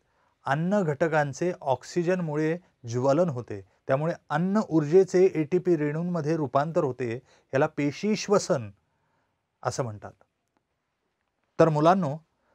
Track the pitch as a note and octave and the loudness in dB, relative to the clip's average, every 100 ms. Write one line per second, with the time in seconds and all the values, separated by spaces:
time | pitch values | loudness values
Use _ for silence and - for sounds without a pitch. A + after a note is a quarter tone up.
0 | _ _ _ _ B2+ D3 F3 G#3 E3 C#3 | _ _ _ _ -4 -2 0 0 0 0
1 | E3+ D#3 C#3+ C3 F3 F3 D3 B2 - F3+ | 0 0 -2 -2 -4 -4 -2 -4 -2 -4
2 | E3+ F#3 E3 D3 D#3 F3 _ _ A#2+ B2 | 0 -2 -2 -2 -2 -2 _ _ -8 -2
3 | C3+ C#3+ F3+ B2 A2+ G#2 F#2+ _ - C3+ | 2 2 2 -2 -8 -12 -14 _ -2 -2
4 | D#3+ E3 - D3+ F#3 G#3 - D#3+ D3 F3+ | -2 -6 -4 -2 0 0 2 0 4 4
5 | F#3 F3+ F#3 D#3+ D3 F3+ F3+ E3 D3 D#3 | 4 4 2 2 -2 0 0 0 0 -2
6 | F3 F3 D3+ E3 C#3+ C#3 D#3 E3 D3 B2+ | -4 -4 -2 -2 0 0 0 0 -2 -2
7 | A#2+ A#2+ _ _ _ C3+ D#3 - C#3+ - | -6 -6 _ _ _ 0 0 0 -4 -2
8 | G#3 G#3+ - G3 - D3+ G#2 - _ _ | -2 -2 2 0 2 -4 -4 -16 _ _
9 | _ _ _ _ _ _ B2+ - B2 G#2 | _ _ _ _ _ _ -6 -4 -8 -8
10 | G2 - _ _ _ _ _ _ _ _ | -16 -20 _ _ _ _ _ _ _ _
11 | _ _ _ _ _ - E3 D3+ D#3+ F#3+ | _ _ _ _ _ 2 2 4 4 4
12 | D#3 D#3 _ _ _ | 0 -6 _ _ _